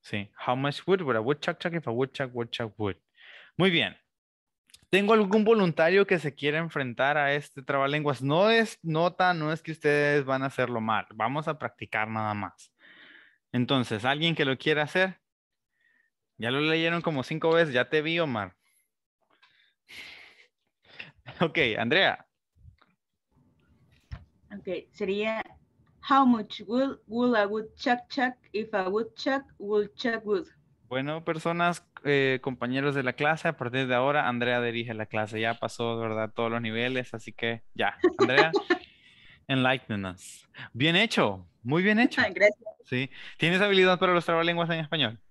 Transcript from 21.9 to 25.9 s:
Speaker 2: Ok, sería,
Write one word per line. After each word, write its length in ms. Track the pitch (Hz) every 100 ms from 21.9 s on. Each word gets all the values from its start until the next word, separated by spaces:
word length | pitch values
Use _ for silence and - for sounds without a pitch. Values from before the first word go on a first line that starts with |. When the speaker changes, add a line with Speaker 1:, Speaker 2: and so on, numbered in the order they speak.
| 165 165 - _ _ _ _ - _ _ _ _ _ _ _ _ _ _ _ _ _ _ - - _ _ 202
Speaker 2:
Ok, 100 | 190 175 -
sería, 520 | - 202 202 220 220 - - _ _ _